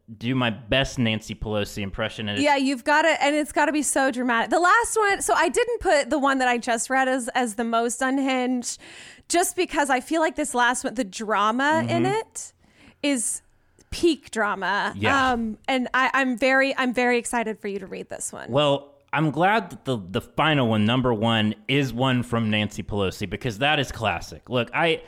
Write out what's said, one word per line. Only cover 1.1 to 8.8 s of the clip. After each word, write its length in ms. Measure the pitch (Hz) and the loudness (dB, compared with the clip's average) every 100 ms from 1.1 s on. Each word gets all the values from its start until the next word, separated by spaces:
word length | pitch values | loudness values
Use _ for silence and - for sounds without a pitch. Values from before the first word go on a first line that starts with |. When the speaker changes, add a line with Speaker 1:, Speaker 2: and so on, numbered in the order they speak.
| 110 - 107 | 0 -6 -10
Speaker 1:
Pelosi 460 | 110 107 101 107 | -4 -2 -4 -6
impression. 460 | 98 - 110 - 104 | -8 -4 -6 -4 -6
And 80 | 101 | 0
it's 60 | 285 | 2
Speaker 2:
Yeah, 100 | 277 | 2
you've 260 | 269 269 302 | 0 -2 0
gotta, 360 | 294 320 302 | 2 2 2
and 120 | 277 302 | 2 0
it's 160 | 302 | 0
gotta 180 | 339 294 | 0 2
be 80 | 302 | 2
so 280 | - 294 269 | 0 2 0
dramatic. 380 | 247 247 226 214 | 0 0 0 2
The 100 | 320 | 2
last 380 | 349 453 453 440 | 4 4 2 0
one, 240 | 403 392 | 2 2
so 120 | 294 | 2
I 140 | 320 320 | 2 2
didn't 300 | 381 480 466 | 2 0 0
put 280 | 381 294 247 | 2 2 2
the 100 | 302 | 0
one 200 | 277 269 | 2 2
that 80 | 254 | 2
I 80 | 240 | 0
just 320 | 247 226 - | 0 -2 0
read 180 | 262 262 | 0 2
as, 200 | 262 226 254 | 0 -2 -2
as 200 | 240 202 | -2 -2
the 80 | 233 | 0
most 360 | 233 233 - | 0 0 0
unhinged, 800 | 262 277 269 254 247 247 - - | 0 0 0 0 0 -2 -4 -10